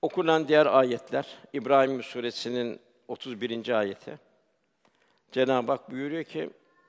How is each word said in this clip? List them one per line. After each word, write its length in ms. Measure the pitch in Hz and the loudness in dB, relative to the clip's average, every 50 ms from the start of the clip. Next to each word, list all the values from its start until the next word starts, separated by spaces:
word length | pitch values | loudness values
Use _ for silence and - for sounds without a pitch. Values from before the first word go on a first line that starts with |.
| - 151 - | -4 -4 -4
Kur'an 360 | 180 175 160 160 160 156 135 | -2 2 2 2 2 4 4
diğer 180 | 156 151 156 | 6 6 6
ayetler, 720 | 143 101 135 131 127 120 117 - - - 139 139 - - - - - - | 6 6 4 4 4 0 -4 -6 -6 -6 -6 -6 -6 -14 -20 -20 -10 -8
İbrahim 500 | 139 113 127 139 139 131 135 135 123 113 | -8 0 4 4 4 4 4 2 -4 -8
Suresi'nin 760 | - - 123 117 120 117 - - 120 120 123 120 117 - - _ _ _ _ _ - | -10 -10 -6 -6 -6 -6 -6 -8 -6 -4 -4 -4 -4 -6 -10 _ _ _ _ _ -14
otuz 320 | 123 - - 135 123 104 | -12 -12 -10 -12 -10 -6
birinci 340 | 110 120 117 117 110 117 123 | -6 -4 -4 -6 -4 -2 0
ayeti. 440 | 110 107 98 98 - - - - - _ _ _ _ _ _ _ _ _ _ _ _ _ _ _ _ _ _ _ _ _ _ - | 0 0 0 -4 -10 -14 -16 -16 -18 _ _ _ _ _ _ _ _ _ _ _ _ _ _ _ _ _ _ _ _ _ _ 0
Cenab-ı 400 | 127 131 127 135 127 117 113 139 | 0 2 2 2 0 0 0 -4
Hak 180 | 123 - - | -4 -4 -12
buyuruyor 340 | - 127 139 147 151 165 151 | -12 -10 -8 -8 -8 -8 -10
ki, 260 | _ - 156 156 - - _ _ _ _ _ _ | _ -8 -10 -10 -10 -12 _ _ _ _ _ _